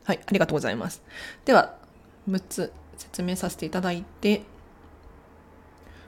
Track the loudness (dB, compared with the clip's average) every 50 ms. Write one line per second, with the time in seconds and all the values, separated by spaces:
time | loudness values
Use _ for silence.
0 | -4 -4 -4 -2 0 0 2 2 2 2 2 -2 0 -2 -4 -4 -4 -8 -8 -12
1 | -18 -18 -18 -16 -16 -16 -16 -4 2 6 6 6 6 4 -2 -16 -20 -20 -20 -20
2 | -20 -20 -18 -10 -4 -2 -2 -2 -4 -4 -6 -6 -6 -6 -8 -14 -20 -20 -20 -20
3 | -20 -14 -8 -4 -4 -2 -2 -2 -4 -6 -6 -6 -8 -4 -4 -2 -2 -2 -2 -4
4 | -6 -10 -8 0 2 2 2 2 0 -8 -20 -20 -20 -20 -20 -20 -20 -20 -20 -20
5 | -20 -20 -20 -20 -20 -20 -20 -20 -20 -20 -20 -20 -20 -20 -20 -20 -20 -20 -20 -20
6 | -20